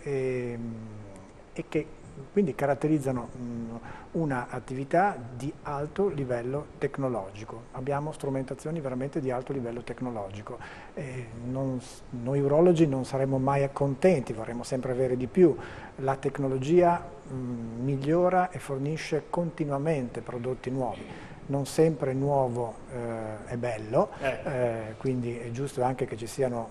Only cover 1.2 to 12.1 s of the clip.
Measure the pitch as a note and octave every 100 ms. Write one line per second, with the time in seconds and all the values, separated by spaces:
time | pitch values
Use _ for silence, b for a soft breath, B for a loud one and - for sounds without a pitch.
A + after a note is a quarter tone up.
1.2 | - - - - - - - - - -
2.2 | C3+ G3+ F3+ A#2+ C#3+ C#3 D#3 D#3 C3 B2+
3.2 | A#2 B2 A#2+ A#2 A2+ A#2 B B B E3
4.2 | D#3 B2+ B2 B2+ - C3 C3+ E3 G3+ D3
5.2 | A#2 B2 C#3 - D#3+ C#3+ D3 E3+ G3 D#3
6.2 | B2+ A#2+ B2 C#3 C#3+ - C#3+ - C3+ A2+
7.2 | F#2+ G2+ G#2+ A#2+ - C3 C3 C#3+ D3+ D3
8.2 | C#3 C3+ C3 C#3 D#3 E3 C3+ B2+ C#3 D#3+
9.2 | C3 B2 C3 C#3 A#2 A#2+ A#2 A#2 B2+ A2+
10.2 | G2 G2+ G#2+ B2 B B B - C#3 B2+
11.2 | A#2 A#2 A#2+ C3 C3+ B2+ - - -